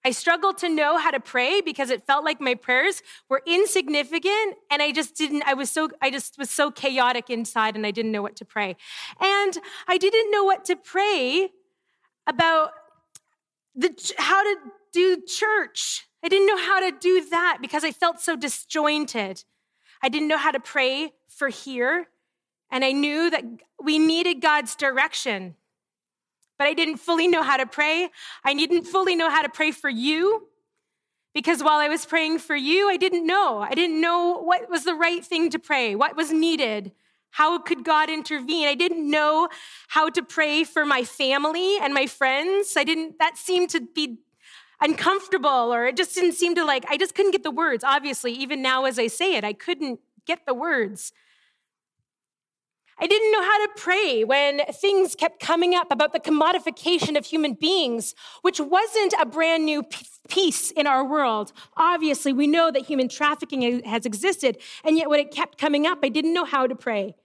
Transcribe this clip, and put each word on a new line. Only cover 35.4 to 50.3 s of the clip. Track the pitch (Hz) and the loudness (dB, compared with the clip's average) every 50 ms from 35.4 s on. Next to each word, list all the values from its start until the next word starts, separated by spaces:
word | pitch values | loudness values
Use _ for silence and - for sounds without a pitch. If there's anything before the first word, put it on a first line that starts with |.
| 330 330 | 0 0
to | - | -2
pray, | 320 _ - 302 262 247 220 202 | -4 _ -2 -2 0 0 0 0
what | 214 277 302 - | 0 0 0 0
was | 302 320 294 | -2 -2 0
needed, | 320 311 320 339 330 311 269 226 214 208 196 190 _ _ _ _ _ _ _ _ | 0 0 2 0 0 0 -2 -2 -2 -6 -8 -10 _ _ _ _ _ _ _ _
how | - - 302 311 349 | 0 2 2 2 2
could | 339 339 - 339 262 233 | -2 -2 -4 -6 -4 0
God | 320 311 302 311 311 | 0 2 2 2 0
intervene. | 311 311 240 - 311 285 247 277 311 339 302 | -2 -6 -6 -6 -8 -8 -4 -4 -2 0 0
I | 294 285 | 0 0
didn't | 240 349 349 339 330 302 285 | 0 0 0 0 -2 -2 0
know | 294 302 302 302 311 320 339 320 - - - - - - - | 0 2 2 4 4 2 2 0 -2 -12 -18 -20 -20 -20 -18
how | _ - 311 311 320 | _ 0 2 2 2
to | 320 349 | 0 -4
pray | 247 - - 330 311 302 294 311 330 | -6 -4 -2 0 0 2 2 0 0
for | 311 - 320 302 | 0 0 -2 2
my | 294 277 254 247 | 2 2 0 0
family | 220 - - 285 262 269 277 294 311 320 339 370 381 403 403 | -4 -4 -4 0 0 2 2 0 0 -2 -2 0 0 0 0
and | 330 277 285 | -2 0 0
my | 277 269 | 0 0
friends. | 269 - - 277 262 262 277 311 359 381 403 403 - - | -2 -2 0 0 0 0 0 0 0 0 0 0 0 0
I | 311 285 | 0 0
didn't, | 302 330 320 320 320 311 | 0 0 -2 -4 -8 -2
that | - 320 330 330 - | 0 0 0 0 -6
seemed | - - 370 359 359 349 | -4 0 0 0 0 0
to | - 330 | -2 -4
be | 240 226 _ 320 302 262 233 - _ _ _ _ _ - - - - _ _ _ | -4 -4 _ -6 -6 -6 -8 -16 _ _ _ _ _ -20 -20 -20 -20 _ _ _
uncomfortable, | 294 302 311 - - 339 381 392 381 - 392 370 254 294 269 254 233 233 240 | 0 0 0 2 2 2 2 0 -2 -2 -2 0 2 2 2 2 2 2 0
or | 233 233 | 0 0
it | 254 254 | 0 0
just | 233 359 - - | -2 -4 -2 0
didn't | 370 359 349 339 | 0 0 0 2
seem | - 349 339 339 | 0 -2 0 0
to, | 349 330 | 0 2
like, | 302 277 254 247 | 2 0 0 0
I | - 294 | -4 -2
just | 294 381 370 - | -2 -2 -4 0
couldn't | - 403 403 | 0 2 2
get | 359 381 | 2 0
the | - 311 | -2 -2
words. | 254 285 339 320 262 220 240 | -2 0 0 0 0 0 0
Obviously, | 277 269 294 277 294 262 - - 247 233 | 0 0 0 0 -4 -6 -4 -4 -6 -4
even | 254 277 262 302 277 | -4 -6 -6 -4 -2
now | 262 262 262 262 269 | 0 0 0 2 0
as | 262 233 240 | 0 0 0
I | 233 | -2
say | 233 - - 349 381 349 | -2 -2 -2 0 0 0
it, | 226 202 | 0 -2
I | 214 208 | -4 -8
couldn't | _ - - 349 277 302 269 240 - _ _ _ _ _ | _ -6 -6 -4 -4 -4 -8 -8 -10 _ _ _ _ _
get | - | -6